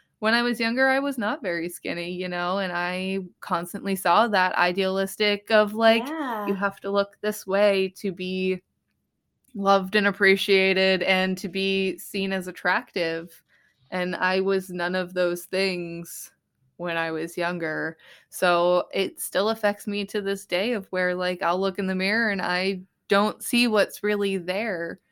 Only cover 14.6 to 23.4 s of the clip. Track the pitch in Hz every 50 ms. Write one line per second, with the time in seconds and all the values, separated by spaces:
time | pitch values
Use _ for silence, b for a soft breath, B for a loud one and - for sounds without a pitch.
14.6 | 190 190 180 180 175 175 185 185 185 180 185 185 180 175 175 175 - - - 185
15.6 | 196 190 185 175 175 170 170 170 170 - - - - - _ _ _ _ _ _
16.6 | _ _ _ _ 170 175 165 165 165 165 160 156 160 165 - - 170 170 180 175
17.6 | 165 156 156 156 151 160 160 b b b b b b b - - - 180 175 175
18.6 | 175 175 180 180 - - - 196 196 - - - - - - 180 202 214 226 220
19.6 | - 202 208 208 - 214 202 202 202 196 - 214 196 196 196 196 - - - 175
20.6 | 196 240 240 208 190 - - 180 185 180 180 180 180 180 185 175 - 165 175 185
21.6 | 190 196 185 - 196 185 190 185 190 196 208 226 233 214 202 190 185 - 180 180
22.6 | 185 190 202 185 185 - _ _ _ _ 202 202 208 214 - -